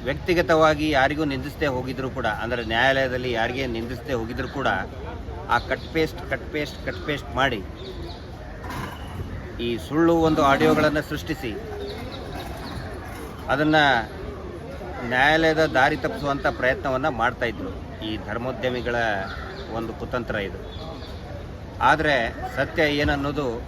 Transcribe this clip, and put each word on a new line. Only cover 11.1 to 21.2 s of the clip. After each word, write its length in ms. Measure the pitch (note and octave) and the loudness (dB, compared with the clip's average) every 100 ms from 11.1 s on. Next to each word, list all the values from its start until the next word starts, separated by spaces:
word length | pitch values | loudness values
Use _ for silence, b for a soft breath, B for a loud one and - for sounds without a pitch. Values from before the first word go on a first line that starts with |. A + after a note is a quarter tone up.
| D3 - D#3 A#2+ G2+ - - - - - - - - - - - - - - - - - - - | -6 -4 -4 -4 -6 -8 -8 -8 -8 -10 -10 -8 -10 -8 -10 -8 -8 -8 -10 -10 -10 -10 -10 -2
ಅದನ್ನ 260 | C3+ D3+ D#3 D3 A#2+ G#2+ - - - - - - - - - | 2 6 8 8 6 0 -8 -10 -8 -10 -10 -12 -10 -10 -8
ನ್ಯಾಯಾಲಯದ 640 | A#2+ B2+ C#3+ D#3+ D#3+ D#3 D#3 | -2 4 6 6 4 4 4
ದಾರಿ 300 | C3 C#3 D3+ | 6 4 4
ತಪ್ಪಿಸುವಂಥ 500 | D#3 C3+ C#3+ C#3 D3 | -2 -2 -2 0 0
ಪ್ರಯತ್ನವನ್ನ 600 | B2 B2+ C#3 C#3+ B2+ D3+ | 2 2 2 0 0 0
ಮಾಡ್ತಾ 380 | A#2+ - - A#2 | 2 0 0 -4
ಇದ್ರು 560 | G2 F#2+ F#2 - - | -2 -8 -8 -10 -8
ಈ 120 | A2 G#2+ | -6 -6
ಧರ್ಮೋದ್ಯಮಿಗಳ 800 | G2 A2+ B2 A2+ B2+ B2 A#2+ A#2+ A#2 G2 F#2+ - - - - | -4 -4 -4 -2 -2 -2 -2 0 0 0 -4 -8 -10 -10 -6
ಒಂದು 200 | A2+ A2+ | -6 -6
ಕುತಂತ್ರ 420 | A2 A#2 B2+ A#2 | -6 -4 -4 -2
ಇದು. 240 | A2 F#2+ F#2 - - - - - - | -2 -4 -6 -10 -10 -10 -10 -10 -10